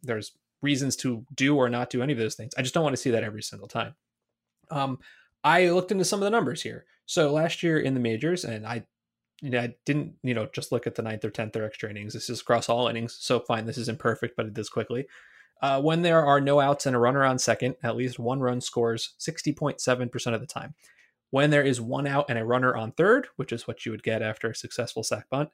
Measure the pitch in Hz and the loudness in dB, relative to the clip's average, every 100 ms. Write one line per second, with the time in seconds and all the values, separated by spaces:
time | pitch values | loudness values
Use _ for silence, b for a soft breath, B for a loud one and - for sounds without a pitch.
0 | 120 110 104 _ _ - 143 135 135 - | -6 -6 -6 _ _ -6 -2 0 0 -2
1 | 135 113 117 135 135 147 123 120 120 127 | -2 -4 -6 -2 2 4 4 0 -2 -2
2 | 135 120 110 - 113 - 127 175 151 127 | 0 0 -2 -4 -10 -6 -2 0 0 0
3 | 135 113 107 107 - 107 - - 107 - | 0 0 0 -6 -12 -12 -10 -6 -6 -10
4 | _ _ _ _ _ _ - 147 135 127 | _ _ _ _ _ _ -8 -4 -4 -6
5 | B B B B 147 170 180 180 180 196 | B B B B 4 6 6 4 0 0
6 | 175 202 196 226 - 160 113 85 - _ | 0 0 2 2 0 -4 -8 -12 -18 _
7 | - 180 147 151 160 - 170 156 135 131 | -4 2 4 4 2 0 0 2 2 0
8 | 117 110 151 180 - 110 107 117 - _ | 0 0 0 -2 -4 -8 -6 -8 -10 _
9 | _ _ _ - 143 123 120 - - 147 | _ _ _ -12 -2 -2 -2 -6 -2 -2
10 | 143 - 127 113 104 - - 120 - - | -2 -6 -2 -2 -2 -6 -4 -2 -2 -6
11 | 113 110 107 113 110 110 107 - 107 104 | -6 -4 -6 -6 -6 -4 -6 -8 -10 -10
12 | 104 110 - 113 - 117 - 120 120 117 | -10 -10 -8 -6 2 2 4 2 2 0
13 | 117 - - 120 - 113 113 120 117 110 | -6 -6 0 0 0 -2 -2 -6 -6 -2
14 | 117 110 117 - 110 104 104 127 113 123 | -2 0 -4 -4 -6 -6 -6 -4 -4 -4
15 | - B B B B B 139 135 151 165 | -6 B B B B B 0 2 2 2
16 | 175 165 139 143 139 143 139 143 139 123 | 4 6 6 6 6 4 4 2 2 4
17 | 120 139 135 127 - 110 127 - 117 113 | 4 6 4 4 2 2 0 -2 -4 -2
18 | 127 123 120 135 127 123 - 123 117 113 | -2 -2 -2 0 0 0 -2 0 0 0
19 | - - - 160 - - 147 - - 123 | -6 -10 -8 -6 -4 -2 -2 -2 0 0
20 | 123 117 120 113 120 131 143 - b b | 0 -4 -2 -4 -4 -10 -10 -16 b b
21 | b b - 135 147 147 139 120 113 135 | b b -4 2 4 4 4 0 -2 -4
22 | 143 139 143 117 113 127 127 120 110 - | 0 0 0 0 0 2 2 0 -2 2
23 | 185 262 - - - 120 - - 113 107 | 4 4 2 -8 -6 -6 -8 -8 -8 -6
24 | - 110 110 107 113 - 110 - 117 - | -2 -2 -2 -4 -6 -6 -10 -6 -6 -6
25 | - 117 - 139 151 | -4 -6 -4 -4 -4